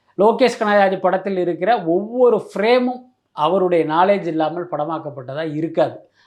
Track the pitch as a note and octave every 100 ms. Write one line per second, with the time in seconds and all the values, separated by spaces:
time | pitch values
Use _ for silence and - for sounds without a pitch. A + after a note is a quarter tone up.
0 | _ - G#3 A3 A#3+ A#3 G#3+ G#3 G3 F#3+
1 | F#3 F#3 F#3+ F#3+ F3 D#3+ F#3 A#3 E3+ E3+
2 | G#3 A#3+ B3 G#3+ - G3 G#3+ B3+ B3 B3
3 | - _ _ - D3+ F#3+ F3+ F3 D3+ D#3
4 | F#3 G3+ E3+ D#3+ D#3 E3+ F3 D3 D3+ D#3
5 | D3 C3 B2+ C#3 D#3+ D3 D#3+ F3 D3 A#2
6 | - _